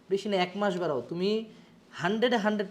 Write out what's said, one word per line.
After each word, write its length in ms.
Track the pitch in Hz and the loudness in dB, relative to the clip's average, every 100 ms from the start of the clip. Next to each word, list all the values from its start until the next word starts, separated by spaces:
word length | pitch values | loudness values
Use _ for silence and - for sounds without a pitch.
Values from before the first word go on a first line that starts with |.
| - | -2
বেশি 180 | 196 214 | -2 0
না 80 | 196 | 0
এক 140 | 180 202 | 0 0
মাস 200 | 208 175 | 0 0
বেড়াও, 260 | 185 131 - | 0 -2 -4
তুমি 360 | 170 196 220 226 - - - - | -2 0 0 -4 -14 -20 -20 -18
হান্ড্রেডে 460 | - 170 220 247 233 | -4 -2 2 2 2
হান্ড্রেড 320 | 208 214 190 | 2 0 -2